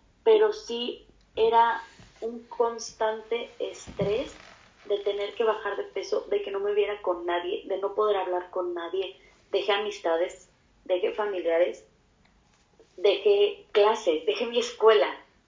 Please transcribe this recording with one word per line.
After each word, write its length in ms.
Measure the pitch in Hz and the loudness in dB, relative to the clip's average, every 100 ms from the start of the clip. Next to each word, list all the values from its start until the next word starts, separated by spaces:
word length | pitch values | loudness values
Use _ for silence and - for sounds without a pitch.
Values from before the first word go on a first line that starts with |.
| _ _ | _ _
pero 280 | 320 427 - | 4 6 6
sí 460 | - - 240 240 - - _ _ - | 0 -6 -8 -6 -10 -16 _ _ 0
era 460 | 226 233 233 233 - - - - | 4 6 4 2 -8 -20 -20 -12
un 180 | 226 240 - | -10 -10 -8
constante 1000 | - 233 226 - - 220 220 - 233 - - | 0 0 -2 -10 -4 -4 -4 -6 -8 -8 -8
estrés 760 | - - - - 196 233 311 - - - - _ 202 | -10 -10 -12 -4 -2 -2 -4 -12 -20 -20 -20 _ -4
de 140 | 202 | -2
tener 340 | 202 202 202 - | -2 -4 -4 -2
que 80 | 220 | 0
bajar 320 | 208 202 196 | 0 -4 -6
de 60 | - | -8
peso, 400 | 196 - - - | -8 -4 -4 -2
de 120 | 202 | -4
que 100 | 208 | -2
no 80 | 196 | -4
me 140 | 202 | -2
viera 280 | 208 202 208 | 0 0 -2
con 240 | 185 175 175 | -4 -4 -2
nadie, 360 | 175 175 - - | -4 -4 -6 -6
de 120 | 190 | -4
no 140 | 196 | -4
poder 240 | 208 214 196 | 0 0 0
hablar 320 | 180 180 175 | -2 -4 -4
con 240 | 185 175 | -6 -6
nadie. 420 | 170 170 190 185 - - _ _ | -6 -6 -6 -6 -10 -20 _ _
Dejé 200 | 196 208 | -4 0
amistades, 760 | 202 208 - 170 165 185 - - _ _ _ - | -2 -2 -4 0 0 -2 -6 -20 _ _ _ -4
dejé 280 | 180 214 | -2 -2
familiares, 720 | - 208 185 165 165 196 - - _ _ _ _ _ _ _ _ _ _ - | -2 -4 -2 0 2 2 -2 -16 _ _ _ _ _ _ _ _ _ _ 0
dejé 600 | 196 - 208 202 208 - - | 2 4 4 4 2 0 0
clases, 540 | 208 208 226 175 156 208 | 4 4 4 0 0 0
dejé 200 | 202 240 | -2 0
mi 120 | 240 | -2
escuela. 480 | - - 220 208 160 - - _ | -4 4 6 6 4 -4 -18 _